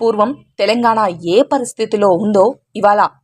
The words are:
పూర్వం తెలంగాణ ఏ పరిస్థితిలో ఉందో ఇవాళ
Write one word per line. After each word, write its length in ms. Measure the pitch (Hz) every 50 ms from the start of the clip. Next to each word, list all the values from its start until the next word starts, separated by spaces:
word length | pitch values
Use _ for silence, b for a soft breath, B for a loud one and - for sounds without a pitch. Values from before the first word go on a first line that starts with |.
| 233
పూర్వం 300 | 226 214 208 208 240 285 - - _ _ - 202
తెలంగాణ 360 | 202 226 240 240 233 226 220 214 190 175 160 170 170 175
ఏ 40 | 226 277 - 285
పరిస్థితిలో 560 | 285 247 240 - - 220 214 220 208 202 196 175 170 196
ఉందో 200 | 208 208 196 190 233 285 - _ _ - 214
ఇవాళ 200 | 196 202 208 208 185 156 - _